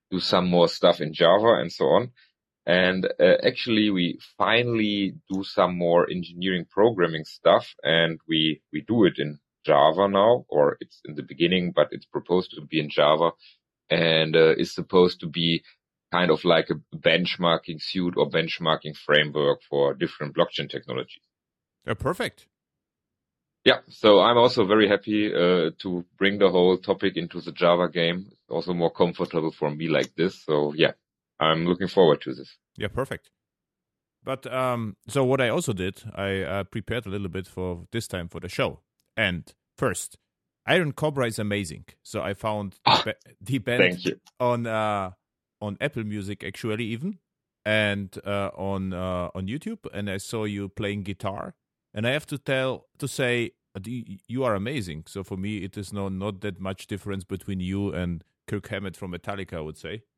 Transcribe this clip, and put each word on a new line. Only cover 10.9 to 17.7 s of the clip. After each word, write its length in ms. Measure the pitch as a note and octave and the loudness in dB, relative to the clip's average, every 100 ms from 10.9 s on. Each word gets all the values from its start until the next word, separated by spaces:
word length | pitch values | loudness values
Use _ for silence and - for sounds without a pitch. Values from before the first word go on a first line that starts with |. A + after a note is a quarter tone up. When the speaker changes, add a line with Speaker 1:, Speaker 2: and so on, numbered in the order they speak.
| _ - | _ -14
Speaker 1:
in 100 | D2 | -12
the 80 | |
beginning, 480 | - C#2 E2+ F#2 F2 D#2 | -10 0 2 2 0 0
but 120 | C#2+ | 0
it's 140 | - - | -2 -10
proposed 460 | D2 - F2+ - | -8 -2 -2 -2
to 100 | D#2 | -10
be 180 | D2 D#2 | -6 -4
in 100 | D2 | -2
Java, 420 | - D2 D#2 E2+ - - _ _ _ - | 2 4 4 2 -2 -16 _ _ _ -2
and, 460 | E2+ E2 D#2+ D#2 D#2+ | 0 2 2 4 6
uh, 180 | D#2+ - | 6 4
is 160 | F2+ | -2
supposed 460 | - E2 F#2 F2+ - | -6 0 4 4 2
to 60 | E2+ | -8
be 360 | E2+ E2 E2 _ _ _ _ - | -2 0 0 _ _ _ _ -4
kind 200 | F2 F2 | 0 2
of 120 | D#2 F2+ | 2 4
like 240 | E2 D#2+ | 4 2
a 260 | D#2 - D#2 | -6 -8 -2
benchmarking 840 | E2 E2+ F2+ - E2+ E2 - | 2 2 0 0 0 0 -2